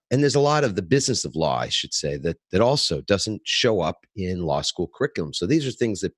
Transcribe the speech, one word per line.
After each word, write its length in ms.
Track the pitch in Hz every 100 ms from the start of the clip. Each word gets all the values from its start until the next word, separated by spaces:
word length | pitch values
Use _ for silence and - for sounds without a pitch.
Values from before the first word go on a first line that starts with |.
| -
And 100 | 127
there's 140 | 143 143
a 40 |
lot 240 | 143 151
of 120 | 135 95
the 80 |
business 420 | 87 139 135 113 80
of 100 | 78
law, 220 | 78 62
I 120 | 60
should 260 | - - -
say, 220 | 76 71
that, 200 | 76 82 _
that 100 | 92
also 400 | 117 143 - 76
doesn't 400 | - 98 - 104
show 380 | - - 123 107
up 240 | 80 - _ -
in 280 | 92 90
law 180 | 82 71
school 300 | 73 - 85
curriculum. 400 | - 139 - 78
So 140 | - 90
these 180 | 160 135
are 60 |
things 300 | - 117 98
that 120 | 92